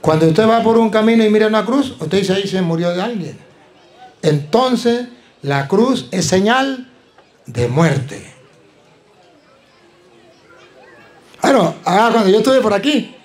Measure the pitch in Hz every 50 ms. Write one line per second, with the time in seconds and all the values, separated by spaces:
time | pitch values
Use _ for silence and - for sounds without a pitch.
0 | - - 156 160 160 160 160 185 220 220 226 226 226 220 226 226 226 220 196 220
1 | 214 226 226 226 220 214 208 214 220 220 214 214 202 208 247 277 277 - - -
2 | 160 151 175 196 202 156 185 196 202 196 - 190 185 165 165 165 175 175 175 180
3 | 190 233 247 208 165 139 - - - - - _ - _ _ _ _ _ _ -
4 | - - - _ - - 151 147 143 - - 226 254 254 247 233 240 233 233 240
5 | 247 247 - - _ - _ _ - 139 143 139 139 139 190 196 233 254 262 -
6 | - - - 185 170 - 185 185 196 214 240 262 262 277 269 254 254 - _ _
7 | _ _ _ _ _ _ _ _ _ - 120 113 120 120 123 143 170 160 147 135
8 | 123 - - - - - - _ - _ _ _ _ _ _ _ _ _ _ _
9 | _ _ _ _ _ _ _ _ _ _ _ _ _ _ _ _ _ _ _ _
10 | 349 _ _ _ _ 679 659 _ _ _ - - - - _ - - - - -
11 | - - - - _ _ - - - - 277 247 180 156 - - - - 175 196
12 | 220 233 220 226 220 190 190 220 220 269 262 262 214 214 202 202 202 277 302 254
13 | 175 - - -